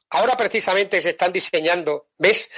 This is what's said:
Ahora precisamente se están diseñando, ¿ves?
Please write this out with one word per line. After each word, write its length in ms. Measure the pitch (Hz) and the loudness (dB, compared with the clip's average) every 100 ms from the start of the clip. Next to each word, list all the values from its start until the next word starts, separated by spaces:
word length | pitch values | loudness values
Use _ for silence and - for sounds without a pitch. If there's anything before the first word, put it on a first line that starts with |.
| - | -4
Ahora 240 | 165 233 247 | 0 2 2
precisamente 680 | 208 - - 190 202 190 | 0 -2 0 0 0 0
se 60 | 165 | 0
están 220 | 160 180 | 0 0
diseñando, 760 | 180 - 165 160 175 151 147 - - | 0 -2 -2 0 0 0 -4 -6 0
¿ves? 320 | 156 214 - | 2 2 -4